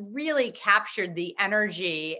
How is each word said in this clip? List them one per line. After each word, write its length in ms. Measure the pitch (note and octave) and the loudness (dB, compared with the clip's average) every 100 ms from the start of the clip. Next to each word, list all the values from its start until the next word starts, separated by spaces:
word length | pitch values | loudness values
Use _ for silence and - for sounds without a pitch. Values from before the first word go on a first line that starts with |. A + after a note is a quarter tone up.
| G3+ | -12
really 400 | B3+ D#4 C#4+ A#3+ | -6 0 0 0
captured 640 | - G#3 G3+ - - F3+ | 0 4 4 4 -4 -4
the 220 | E3+ F3 - | -4 -4 -2
energy, 800 | G3 G#3+ G#3 E3+ F3+ D#3 D#3 | 2 2 2 0 -2 -2 -4